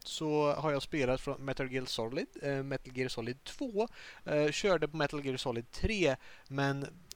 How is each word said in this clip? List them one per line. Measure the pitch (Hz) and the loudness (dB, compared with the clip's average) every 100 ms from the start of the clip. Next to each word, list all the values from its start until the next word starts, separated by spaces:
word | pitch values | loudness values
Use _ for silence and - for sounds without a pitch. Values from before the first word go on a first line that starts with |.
så | - - 156 151 147 | -10 -4 2 4 4
har | 139 151 | 2 0
jag | 139 | 0
spelat | - 160 127 131 | 0 0 2 2
från | - 135 | -2 -4
Metal | 135 131 131 | -4 -2 -2
Gear | 131 | -2
Solid, | 127 - 113 143 254 - | -2 -2 -2 -4 -6 -6
eh, | 143 139 | -4 -2
Metal | 139 131 131 127 | -2 -6 -6 -4
Gear | 127 | -2
Solid | - 123 - | -2 -4 -6
två, | - - 269 202 226 - - - | -10 -6 -2 0 -2 -4 -18 -12
eh, | - 151 151 | 0 2 4
körde | 147 208 170 147 | 4 4 4 2
på | 160 | 0
Metal | 143 147 139 | 0 0 -2
Gear | 127 | -2
Solid | 135 117 120 | -2 -2 -4
tre, | - 190 214 156 131 - - - | 0 2 4 4 4 -2 -20 -8
men | 135 139 139 143 - - | 0 0 0 -4 -10 -16